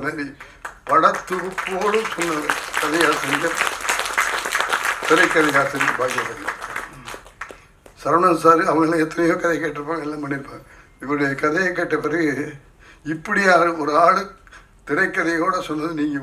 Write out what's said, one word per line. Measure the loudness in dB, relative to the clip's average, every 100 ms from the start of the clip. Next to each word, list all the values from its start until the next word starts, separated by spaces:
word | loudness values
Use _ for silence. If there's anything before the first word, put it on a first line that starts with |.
மாதிரி | -4 -6 -8 -10 -20 -14 -16 -10 2
படத்தொகுப்போடு | 4 6 2 -4 -6 -4 -6 -6 -2 0 0 0
சொன்ன | -2 -2 -2 -2 -4 -4 -4
கதையாசிரியர், | 0 2 2 2 0 -2 -2 -2 -4 -4 -4 -2 -2 -2 -2 -2 -2 -2 0 -2 -2 -2 2
திரைக்கதையாசிரியர் | 4 4 4 2 2 0 0 -2 0
பாக்யராஜ். | -2 -2 -6 -8 -10 -10 -10 -10 -12 -14 -14 -16 -16 -16 -16 -18 -20 _ -20 -8
சரவணன் | 2 4 4 6 6
சார் | 6 6
அவங்கெல்லாம் | 2 4 2 0
எத்தனையோ | 2 2 2
கதை | 2 0
கேட்டிருப்பாங்க, | -2 -4 -6 -6 -6
எல்லாம் | -6 -6
பண்ணியிருப்பாங்க. | -6 -8 -16 -20 -20 -20 -12
இவருடைய | -4 0 0 0
கதையை | 0 2 0 0
கேட்ட | 0 0
பிறகு, | 0 0 0 0 -4 -10 -18 _ -20 -12 -8
"இப்படியா | -6 -2 2 4 4 2 0
ஒரு | 0 4
ஆளு | 4 4 0 -12 -20 -20 -20 _ -4
திரைக்கதையோட | -2 0 0 -2 0 0 -2 -4
சொன்னது | -4 -4 -2
நீங்க | -2 -4